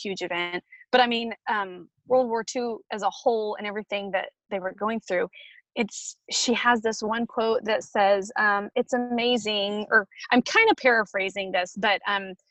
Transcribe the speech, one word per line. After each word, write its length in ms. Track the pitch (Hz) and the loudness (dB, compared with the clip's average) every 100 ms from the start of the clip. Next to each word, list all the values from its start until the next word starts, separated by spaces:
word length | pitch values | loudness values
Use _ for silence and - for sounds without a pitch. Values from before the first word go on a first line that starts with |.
huge 200 | 208 190 | -8 -6
event. 400 | 180 175 175 175 - - - | -4 -4 -4 -6 -10 -20 2
But 80 | 254 | 4
I 60 | 240 | 4
mean, 260 | 233 233 214 - | 2 -4 -8 -4
um, 380 | 220 196 180 165 _ - | -4 -4 -8 -18 _ 0
World 220 | 254 247 | 2 2
War 160 | 226 | -2
Two 380 | 220 262 240 220 - | -4 -4 -4 -6 -8
as 100 | 220 | -4
a 80 | 196 | -4
whole 460 | - - 233 208 208 | 0 0 0 -2 -6
and 100 | 208 | -6
everything 440 | 202 208 202 202 | -6 -6 -6 -4
that 180 | 190 - _ - | -4 -6 _ -10
they 100 | 196 | -6
were 120 | 185 | -6
going 260 | 185 208 226 | -4 -4 -4
through, 280 | - 180 185 - - - _ | -2 -2 -2 -6 -20 -20 _
it's, 420 | - 214 - - - - | -6 -4 -6 -14 -16 -8
she 240 | - - | -4 0
has 280 | 226 240 240 | 2 2 2
this 200 | 220 220 | 0 -4
one 240 | 220 226 233 | -4 -4 -4
quote 380 | - 226 220 | -2 0 0
that 180 | 214 220 | 0 -2
says, 480 | - 226 196 202 196 - | -2 2 4 4 2 0
um, 300 | 214 202 202 - | 2 2 0 -2
"It's 160 | 247 | 0
amazing," 960 | 254 247 240 240 247 208 214 202 208 208 | 0 0 0 2 0 0 -2 -2 -2 2
or 160 | 226 196 - - | 2 2 -8 0
I'm 120 | 247 | 2
kinda 320 | - 440 453 370 | 2 4 4 4
paraphrasing 760 | 262 233 208 196 190 196 190 | 4 4 2 -2 -2 -4 -2
this, 220 | 180 180 - | -2 -2 -2
but, 220 | 196 190 - | 0 0 0
um, 280 | 202 190 185 _ | -2 -4 -12 _